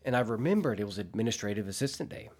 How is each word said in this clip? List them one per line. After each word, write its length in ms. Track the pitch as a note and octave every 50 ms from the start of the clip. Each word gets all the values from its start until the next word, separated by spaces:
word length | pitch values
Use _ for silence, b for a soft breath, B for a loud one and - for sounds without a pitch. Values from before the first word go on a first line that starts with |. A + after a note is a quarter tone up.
| -
and 100 | C3 B2
I 40 | B2
remembered 600 | B2 A2 A#2 A2 B2+ E3 G3+ G#3+ F3 C3+ G#2+ F#2+
it 40 | G#2
was 140 | G2+ F#2 G2+
Administrative 680 | G2+ F2 - A2 A#2 A#2 A2 - - G#2 G2+ G#2+ G2+ G2
Assistant 400 | F#2+ - C3+ C3+ - - - -
Day. 220 | - - - - -